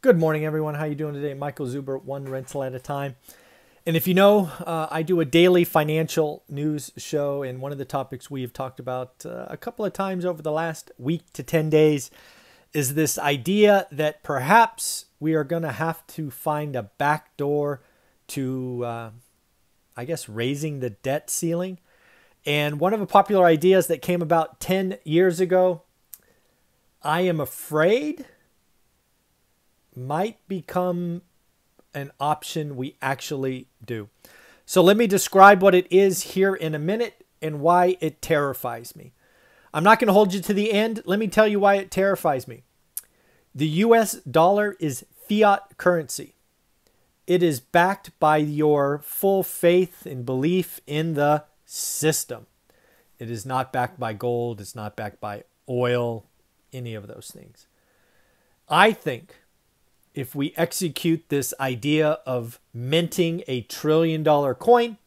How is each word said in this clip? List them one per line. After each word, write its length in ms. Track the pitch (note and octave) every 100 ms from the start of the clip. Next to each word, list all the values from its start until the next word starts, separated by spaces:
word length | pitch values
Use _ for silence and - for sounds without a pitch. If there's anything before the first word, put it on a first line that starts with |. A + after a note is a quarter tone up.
Good 160 | C4 F3+
morning, 260 | D#3+ D#3
everyone. 300 | D#3 D#3 D3+
How 120 | D3 D3+
you 100 | D3
doing 180 | D3+
today? 180 | C#3+ D3
Michael 360 | C#3 C#3+ C#3 C3+
Zuber, 340 | C3+ C3+ C3+
One 220 | C3 C#3
Rental 400 | C3+ C3 C3 C#3+
at 100 | C3
a 60 | B2+
Time. 340 | - C#3+ C#3 B2 _ - _ _ _ _ -
And 100 | E3
if 120 | F3+
you 60 |
know, 360 | F#3 G3+ G#3 F3+ - F3
uh, 220 | D#3+ D#3
I 120 | D#3+
do 180 | D#3+ F3+
a 40 |
daily 380 | D3+ E3 F3+ F3+
financial 800 | E3+ D#3+ D3+ D#3 D#3+ - D#3 - _
news 420 | C#3+ D3+ D3+ - -
show, 480 | - D3+ C#3+ C#3
and 160 | C3+ B2+
one 100 | C3+
of 80 | C#3+
the 60 |
topics 440 | C3+ C#3+ B2+ B2+ -
we 140 | C#3
have 100 | B2
talked 280 | - C3 -
about, 440 | B2+ B2+ B2+ _
uh, 220 | - A#2 B2
a 80 | -
couple 280 | - -
of 80 | G#3
times 320 | G3 G3 F#3
over 180 | F3+ E3
the 80 | D3+
last 400 | D3+ E3 D#3+ - _
week 340 | B2 E3 _
to 100 | -
ten 260 | C#3 D#3+ D#3
days 400 | D3+ D#3 D3 - _ - - _ _ _
is 220 | D#3 C3
this 220 | C#3+ D3+ -
idea 680 | D3 C#3+ A#2 G3+ G#3 G3 -
that 320 | C#3 D3+ -
perhaps 800 | - C#3+ C3 A3 A3+ - - - - _
we 140 | D3+
are 100 | D#3+
gonna 260 | C#3 E3 D#3+
have 340 | A#2 D#3+ D#3+ _
to 240 | - D3+
find 420 | - - D3+ D3+
a 80 | B2+
back 540 | G#2 _ C#3+ D3+ _ -
door 440 | C#3+ D3 D3 C#3 _ _ _ _ _
to, 580 | - C3 C3 B2+ B2
uh, 260 | A#2+ A#2 A2+ A2+ _ _ _ _ _ _ _ -
I 80 |
guess, 240 | B2+ D#3+ -
raising 520 | G#2+ A#2+ C#3+ D#3 C#3+
the 100 | B2
debt 400 | G2+ C3 D3 -
ceiling. 480 | - E3+ E3+ F#3 F3+ _ _ _ _ _ _
And 360 | - D3 D3 D3
one 120 | F3
of 60 | G#3+
the 80 | G#3
popular 380 | G3 G3 G3+
ideas 420 | F3 D#3+ F3 F#3+ E3+
that 160 | D#3+
came 180 | - F3
about 380 | E3 E3+ D#3 _
ten 400 | - F#3+ F#3+ G3
years 340 | - D#3+ F#3 E3+
ago, 440 | F#3 F#3 F#3 E3+ _ _ _ - _ _ _ _ _ _ _ _
I 180 | D3 D#3+
am 180 | F#3 E3
afraid 880 | C#3 - - D3+ E3 A3+ D4+ - C4+ _ _ _ _ _ _ _ _ _ _ _ _ _ _ _ _
might 440 | - B2+ D3+ G#3+ A3+ _
become 720 | F#3+ - F3+ F3+ F3 F3 E3+ _ _ _ _ _ _ _
an 180 | C#3+ C#3 _
option 580 | C#3+ D3+ - E3+ D3 C3+
we 200 | C3+ -
actually 640 | C3+ C#3 - C#3+ C3 C3 - _
do. 240 | - A#2 G2+ _ - - - _
So 160 | - F#3
let 160 | F3 G#3
me 100 | A#3
describe 540 | G3 - F#3+ G3 G3+
what 140 | G3
it 120 | F3+ F3+
is 400 | F#3 G3 F3 -
here 220 | F#3+ F#3+
in 200 | F#3+ D#3+
a 40 | D3+
minute 480 | D#3 A3 A#3 _ _ _
and 180 | D#3 D3
why 380 | D#3 F3 F3+ F#3
it 220 | D#3+ C#3+
terrifies 760 | - D#3+ C#3+ B2+ B2+ A#2 A#2 -
me. 160 | C3 _ _ _ _ _ _
I'm 100 | D3+
not 160 | F#3 A3
gonna 140 | A3+
hold 180 | G3 G#3+
you 80 | G3
to 140 | F3
the 180 | G3+ G#3
end. 300 | G3+ A3+ A3+
Let 140 | - G3+
me 100 | A3
tell 180 | - G#3+
you 140 | G#3
why 140 | G3
it 160 | G3+ F#3+
terrifies 580 | - G3 F#3+ E3 C3+ B2
me. 140 | A#2+ _ _ _ - _ _ _ _ _
The 120 | C3 D#3
U 280 | D#3 A3+
S 200 | A3+ G#3+
dollar 640 | - - D#3+ E3+ G3+ G#3 G3+
is 240 | D#3 B2 - _ -
fiat 480 | G#3 G#3 G3 - _
currency. 600 | F3+ F3 D3+ - - _ _ _ _ _ _ _ _ _ -
It 160 | F3+
is 180 | F3 C3+
backed 580 | _ F3 F3+ G3 - _
by 200 | D#3 D#3
your 600 | D3+ D3 D3+ D3 C#3 D3
full 380 | - - G3 G3
faith 640 | F3+ - F3 F3+ F#3 - -
and 180 | C3
belief 560 | B2 C3 D3 F#3 E3 - -
in 260 | D3 E3
the 320 | D3 D3 D3+ - _ _
system. 800 | - - - D#3 D#3 - A2+ - _ _ _ _ _ _ _
It 120 | A#2
is 140 | A#2
not 300 | B2+ C3 B2+
backed 260 | C3 B2 -
by 140 | A#2
gold. 440 | G#2 B2 A#2+ A#2+ G#2+
It's 160 | G2
not 220 | A#2 G#2+ -
backed 240 | G#2+ -
by 240 | G#2+ G#2 - _ -
oil, 560 | B2 B2 B2 A#2+ A2+ - _ _ _ _
any 220 | C3 A#2
of 140 | A2 G#2
those 220 | A2+ -
things. 360 | - - _ _ _ _ _ _ _ _ _ _ _ _
I 220 | D3+ G#3
think 420 | G#3 - B2 - _ _ _ _ _ _ _ _
if 200 | - C3
we 180 | C#3+ C#3+ -
execute 720 | E3+ - F3+ C3+ E3+ E3 _
this 240 | C#3+ B2+ -
idea 600 | C3+ B2 C#3+ D3+ D3+ D#3 -
of 340 | B2+ A#2 - _
minting 680 | A#2 B2 D#3+ E3+ - E3 E3 -
a 140 | C3
trillion 600 | A2 - D3+ D#3 E3 D#3+
dollar 300 | D3+ D3 C#3+
coin 460 | B2 - A#3+ A#3 G#3+